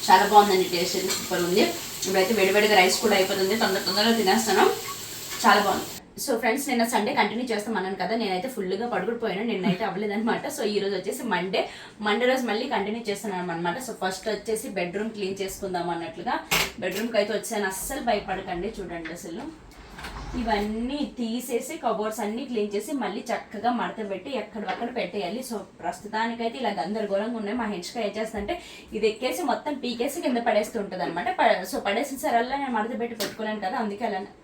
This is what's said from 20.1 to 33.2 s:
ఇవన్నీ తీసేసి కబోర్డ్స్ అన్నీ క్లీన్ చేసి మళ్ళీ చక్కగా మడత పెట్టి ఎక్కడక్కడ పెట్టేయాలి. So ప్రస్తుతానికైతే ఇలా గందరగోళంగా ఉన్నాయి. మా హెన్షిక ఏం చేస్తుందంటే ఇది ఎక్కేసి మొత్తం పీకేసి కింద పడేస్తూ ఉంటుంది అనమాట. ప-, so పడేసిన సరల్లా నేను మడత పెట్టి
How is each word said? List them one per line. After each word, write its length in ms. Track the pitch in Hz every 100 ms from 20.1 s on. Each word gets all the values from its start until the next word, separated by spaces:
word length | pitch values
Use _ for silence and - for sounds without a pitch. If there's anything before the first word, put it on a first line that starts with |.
| - - 254
ఇవన్నీ 580 | 226 208 208 220 247 294 226 -
తీసేసి 560 | 226 240 247 240 - 320
కబోర్డ్స్ 360 | 240 196 214 214
అన్నీ 180 | 208 226 269
క్లీన్ 240 | 226 208
చేసి 200 | 202 - 285
మళ్ళీ 180 | 196 220 -
చక్కగా 400 | 196 - 214 226 240
మడత 220 | 185 - 202
పెట్టి 200 | 196 285 254
ఎక్కడక్కడ 480 | 208 226 190 185 240 240
పెట్టేయాలి. 420 | 180 208 175 226 240
So 60 | 208 190 -
ప్రస్తుతానికైతే 760 | - - 208 220 233 233 226 247
ఇలా 100 | 233 202
గందరగోళంగా 560 | 165 214 202 196 220 233
ఉన్నాయి. 160 | 202 247
మా 60 | 208
హెన్షిక 240 | 180 180 240 208
ఏం 60 | 208
చేస్తుందంటే 360 | 220 208 202 349 - - - 220
ఇది 100 | 214
ఎక్కేసి 320 | 214 254 - 294
మొత్తం 220 | 220 302 277
పీకేసి 380 | 247 226 277 339 320
కింద 160 | 240 240
పడేస్తూ 280 | 208 214 226
ఉంటుంది 220 | 196 180 175
అనమాట. 220 | 170 359 370
ప-, 260 | 233 190 190
so 80 | 254 208
పడేసిన 340 | 214 285 269
సరల్లా 340 | 294 233 247 277
నేను 120 | 262 226
మడత 180 | 226 226
పెట్టి 160 | 233 226